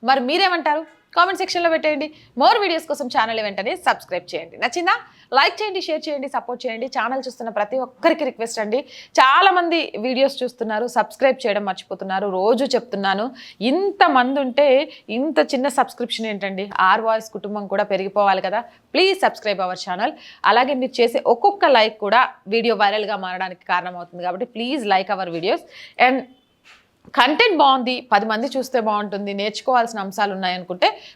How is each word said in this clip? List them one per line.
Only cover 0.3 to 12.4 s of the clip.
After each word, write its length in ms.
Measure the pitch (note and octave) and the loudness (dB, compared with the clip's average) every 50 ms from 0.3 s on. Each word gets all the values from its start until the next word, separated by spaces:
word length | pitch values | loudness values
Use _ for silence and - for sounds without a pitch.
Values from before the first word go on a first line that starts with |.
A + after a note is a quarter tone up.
| D4+ F4+ G4 F#4 F4+ E4+ C#4 D#4 D4 D#4 D#4+ - - _ _ _ - | 2 2 2 2 0 0 0 0 -2 -2 -4 -8 -16 _ _ _ 0
కామెంట్ 240 | E4+ F4 F#4 F#4+ E4 | 2 2 2 0 -2
సెక్షన్లో 300 | F#4+ - - F4+ E4+ E4 | -4 -4 -2 0 0 2
పెట్టేయండి. 420 | D#4+ D#4+ - D#4 D4+ C#4 D4+ D4+ - - - _ _ | 2 2 0 0 0 -2 -4 -8 -10 -16 -20 _ _
మోర్ 220 | A#3+ C#4 F4+ A4+ A4+ | 2 4 4 4 4
వీడియోస్ 280 | G4+ F4+ E4+ D#4+ D#4 | 2 0 -2 -2 -4
కోసం 200 | - D4 - C#4+ | -6 -6 -6 -6
ఛానల్ 320 | B3 - C4 A3 A3 A3+ A3 | -2 0 0 0 0 -2 -4
వెంటనే 360 | G#3+ G#3 G3 G3 G3 A#3+ F4 | -4 -4 -6 -6 -4 -4 -6
సబ్స్క్రైబ్ 600 | F#4 - C4+ A3 - - - F#3 F3 F3 - - | -2 0 0 0 0 -4 -6 -6 -6 -6 -6 -8
చేయండి. 220 | D#3 E3 E3 - | -10 -10 -12 -6
నచ్చిందా? 380 | - G#3+ B3 - F4+ E4+ F#4 G#4 A#4+ - - _ _ _ _ - | -4 -4 -4 -2 0 0 0 0 0 -2 -10 _ _ _ _ 2
లైక్ 280 | C4 D4 F#4 F#4+ - | 2 2 2 0 -2
చేయండి, 200 | G#4+ G#4+ F#4 F#4 | -6 -6 -4 -6
షేర్ 280 | - - G#3 G#3 - D#4+ | -4 -4 -4 -4 -4 -6
చేయండి, 180 | D4 C#4 B3+ | -6 -6 -6
సపోర్ట్ 380 | C4+ - C4 B3+ - B3 A#3+ - | -6 -6 -6 -6 -6 -10 -8 -8
చేయండి. 200 | B3 A3+ A3+ A#3+ | -8 -6 -6 -8
ఛానల్ 340 | C4 - B3+ A3 A#3 B3+ C4+ | -6 -4 -4 -2 -2 -4 -4
చూస్తున్న 300 | - C4 A#3 - A#3 A3+ | -6 -8 -12 -10 -10 -6
ప్రతి 300 | G#3 A#3 G#3 G#3 B3+ C4 | -4 -4 -2 -2 -2 -4
ఒక్కరికి 460 | B3+ B3 - _ - E4+ D#4+ D#4+ D4+ | -4 -6 -6 _ 0 2 2 2 -2
రిక్వెస్ట్ 340 | C4 - - A3+ A3+ - A3 | -4 -4 -6 -8 -8 -6 -6
అండి, 260 | G#3+ G#3 G#3 C4 C#4+ - - - - - - - | -4 -2 -2 -2 -2 -6 -12 -20 -20 0 4 4
చాలామంది 760 | C4+ C4 C#4 E4 F#4 G4 F#4 F4+ F4 E4+ E4+ E4 D4 - - G3+ | 6 6 6 6 6 6 4 4 2 2 0 0 -2 -4 -6 -4
వీడియోస్ 440 | G#3+ B3+ B3+ B3 C4+ C#4 C4+ - B3+ | -4 -2 2 2 2 0 0 -4 -8
చూస్తున్నారు, 440 | A#3+ - - A#3 A3 A3+ G#3+ A#3+ | -8 -8 -8 -6 -4 -4 -4 -4
సబ్స్క్రైబ్ 600 | A#3+ - A#3 G#3+ A3 - - C4 C4+ B3+ C4 - | 0 0 0 -2 -2 0 2 2 2 2 2 0
చేయడం 180 | A3 G3+ G#3 G3+ | -2 -2 -2 -2
మర్చిపోతున్నారు. 600 | G3 F#3 - - _ F#3+ F#3 G3 F#3+ F#3+ F#3+ G3+ | -4 -6 -8 -10 _ -12 -10 -6 -6 -4 -2 -2
రోజు 380 | G3+ F#3 F#3 | -2 -2 0